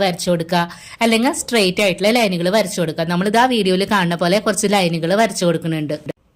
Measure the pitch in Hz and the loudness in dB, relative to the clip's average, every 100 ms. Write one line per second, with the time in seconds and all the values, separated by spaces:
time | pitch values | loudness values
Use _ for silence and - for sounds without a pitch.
0 | 196 175 185 170 165 175 175 - - - | 0 -2 -2 -2 0 -2 -2 -6 -14 -2
1 | 233 226 262 - - 240 185 180 202 170 | 0 2 0 -2 -2 0 2 2 0 2
2 | 202 240 208 175 175 214 196 - 160 156 | 2 2 0 0 0 0 0 -2 -4 -2
3 | 165 175 202 226 254 240 190 185 196 208 | -2 -2 0 2 2 2 2 0 0 0
4 | 170 175 180 208 220 208 196 202 175 165 | 0 0 0 0 0 -2 0 2 0 -2
5 | 165 202 220 - 175 165 165 160 147 151 | 0 2 0 0 0 0 -2 -4 -4 -8
6 | 147 - _ | -10 -14 _